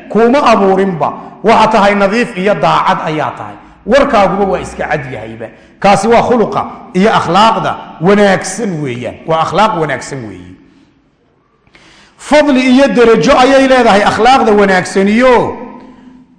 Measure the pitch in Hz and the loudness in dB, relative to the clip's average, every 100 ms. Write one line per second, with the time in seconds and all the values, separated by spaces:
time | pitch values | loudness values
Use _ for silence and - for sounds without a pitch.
0 | - 208 233 285 262 208 196 190 196 160 | -4 0 2 2 2 2 2 0 -2 -2
1 | 123 - - - 208 233 220 226 202 202 | -6 -6 -18 -6 0 2 2 2 2 2
2 | 196 226 196 185 202 165 160 151 170 190 | 0 -2 -4 -4 -4 0 0 0 -2 -4
3 | 165 156 123 - 107 104 - - 196 277 | -4 -4 -6 -8 -16 -18 -20 -18 0 0
4 | 262 214 185 196 190 170 135 - 151 151 | 2 2 0 0 -2 -4 -6 -10 -6 -6
5 | 135 117 113 110 110 - _ _ 190 196 | -6 -14 -14 -16 -18 -18 _ _ 0 2
6 | 226 226 - 240 190 135 - - - 185 | 2 2 2 0 -2 -4 -8 -14 -8 -2
7 | 220 - - 185 220 185 143 98 - - | 0 0 0 2 2 0 -6 -8 -12 -4
8 | 175 208 202 180 - 202 214 156 139 120 | 0 2 2 0 -6 -8 -8 -6 -8 -8
9 | 110 90 - 160 151 165 214 175 151 127 | -10 -12 -6 -4 -2 0 -2 -2 -4 -6
10 | - 139 107 92 90 90 _ _ _ _ | -10 -12 -14 -16 -20 -20 _ _ _ _
11 | _ _ _ _ _ _ _ _ _ _ | _ _ _ _ _ _ _ _ _ _
12 | _ _ - 294 294 254 262 254 277 202 | _ _ 0 2 2 2 2 4 4 4
13 | 233 220 190 254 262 269 262 262 226 202 | 4 4 2 2 4 4 4 4 4 2
14 | 208 - 240 262 220 208 196 185 - 196 | 2 2 2 4 2 2 2 0 -2 -2
15 | 196 220 254 226 131 - - - - - | 0 2 4 2 0 -8 -16 -18 -20 -20
16 | - - _ | -20 -20 _